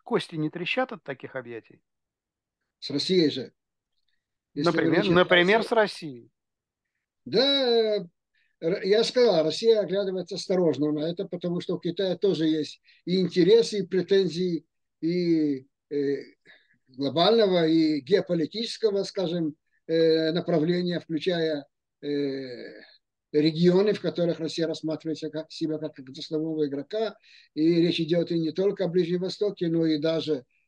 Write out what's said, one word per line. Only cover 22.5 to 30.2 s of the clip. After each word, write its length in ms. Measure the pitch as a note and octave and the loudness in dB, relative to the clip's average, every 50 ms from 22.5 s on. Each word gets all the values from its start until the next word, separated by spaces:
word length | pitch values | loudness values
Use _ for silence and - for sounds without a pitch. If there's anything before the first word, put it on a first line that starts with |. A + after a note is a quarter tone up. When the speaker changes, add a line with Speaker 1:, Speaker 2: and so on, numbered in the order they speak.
| A#2+ A2+ - A2 G#2+ G#2+ - - _ _ _ _ _ _ _ _ | -12 -14 -14 -16 -18 -20 -20 -20 _ _ _ _ _ _ _ _
Speaker 2:
регионы, 600 | - D3+ D3+ E3 D#3 E3 F3 F3+ F3+ F#3+ G#3 G#3+ G3 | 0 2 2 2 2 4 4 6 6 6 4 2 0
в 80 | - | 0
которых 380 | - D#3+ - F3 F3 E3+ D#3 D3+ | -4 -4 -2 -2 -2 -2 -2 -2
Россия 280 | D#3+ D3 - E3+ D#3+ | -6 -6 -4 -4 -4
рассматривает 500 | D#3+ D#3+ - - D#3 D#3 - - D#3+ D3+ | -4 -4 -4 -6 -6 -6 -6 -6 -8 -8
себя 140 | - D#3+ D3+ | -6 -8 -8
как, 200 | D3+ D#3 D#3 - | -8 -10 -10 -12
себя 260 | - - E3 D#3 D#3 D3+ | -10 -6 -6 -6 -4 -6
как 140 | D#3 D3+ - D3 C3 C3+ C3 | -8 -10 -12 -14 -18 -18 -16
основного 520 | D#3 - - D#3+ D#3 D#3+ D#3+ D#3 D#3 D3+ | -16 -10 -6 -6 -4 -4 -4 -2 -2 -2
игрока. 480 | C#3 C#3 C#3+ C#3 - G#3 A3 A3+ G3+ - _ _ _ _ - _ _ - | -4 -4 -6 -8 -8 -6 -4 -4 -4 -6 _ _ _ _ -20 _ _ -4
И 260 | D3+ D#3 E3 E3+ E3 | 0 2 4 4 4
речь 180 | E3+ F3 - E3 | 2 2 0 -2
идет 320 | E3 D3+ F3 E3+ E3 - | -2 0 0 0 0 0
и 60 | E3+ | -2
не 140 | E3+ D#3+ D#3 | -2 -2 -2
только 340 | - F#3 F#3+ G3+ G3 G3 F#3 | -2 -2 0 0 0 -2 -2
о 40 | E3+ | 0
Ближнем 320 | E3 F#3 E3+ E3 F3+ F3 | 0 0 0 0 -2 -2
Востоке, 480 | F#3 F#3 - - G#3 G3+ G3+ - F3+ E3 | -4 -6 -4 -4 -4 -4 -2 -2 -2 -2
но 180 | E3 E3 D#3+ | 0 0 2
и 100 | D#3+ D#3 | 0 0
даже, 460 | D3 D3+ D#3+ D#3+ D#3+ | 0 0 0 -2 -2